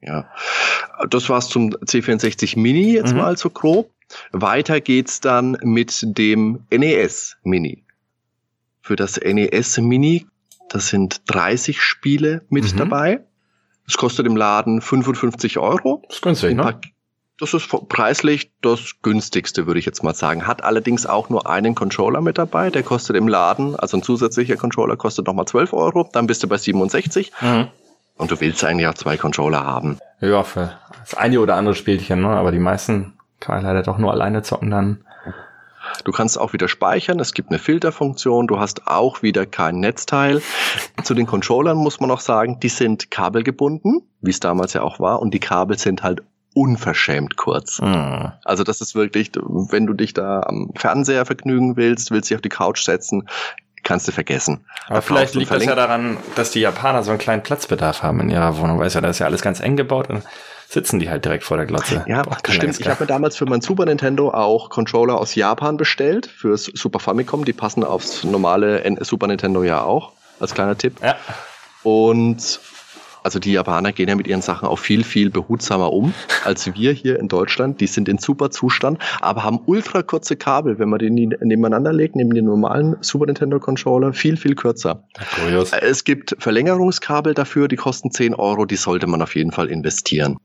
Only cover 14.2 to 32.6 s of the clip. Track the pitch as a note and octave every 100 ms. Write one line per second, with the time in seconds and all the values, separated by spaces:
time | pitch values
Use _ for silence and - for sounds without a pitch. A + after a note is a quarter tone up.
14.2 | A#2+ A2 G#2+ G#2+ A2 A2+ - C3 B2+ B2+
15.2 | B2 A#2+ A#2 - G2 E3+ - D3+ - -
16.2 | F3+ E3 F2+ B2 C3+ A2+ - _ _ _
17.2 | _ _ D3+ E3 - C3+ - - A2 C3+
18.2 | D3+ D3 - _ A#2+ A#2 A#2 - - A2
19.2 | - A2+ - - E2 E2+ E2 - E2 D#2+
20.2 | D#2 E2 E2 A#2+ - A2+ A2+ A#2 - G2+
21.2 | A2 A#2 - F2 A2 A#2 G2 - - B2+
22.2 | E3 E3 E3 - F#3 D#3 B2+ A#2+ - A2
23.2 | A2 G2 F2 - C#3 C#3+ - G2 - B2
24.2 | A#2 A#2 B2 G#2 A#2+ - A2+ A2 A2+ -
25.2 | F#2+ F#2+ F#2 A#2+ E3+ - E2 - - A#2
26.2 | A#2 A2+ G2+ G2+ - G2 F#2+ - F3 F#3+
27.2 | G3 - B2 A#2 B2+ - _ _ _ _
28.2 | E2 E2 D#2 E2 D#2+ E2+ E2 D#2 - D2
29.2 | D#2 D2 D2 D2+ C#2 C2 - - - _
30.2 | G2 G#2 F#2+ - F2 - - - A#2+ -
31.2 | A2+ B2 G#2+ F#2 G#2 G2+ - G2 F2+ F2+
32.2 | G2 G#2+ F#2 F2